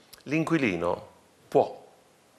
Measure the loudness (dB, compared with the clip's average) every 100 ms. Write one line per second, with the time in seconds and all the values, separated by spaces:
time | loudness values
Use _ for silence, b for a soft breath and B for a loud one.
0 | B B -4 -2 0 0 0 0 -2 -4
1 | -8 -20 _ _ 0 2 2 -2 -20 -20
2 | _ _ _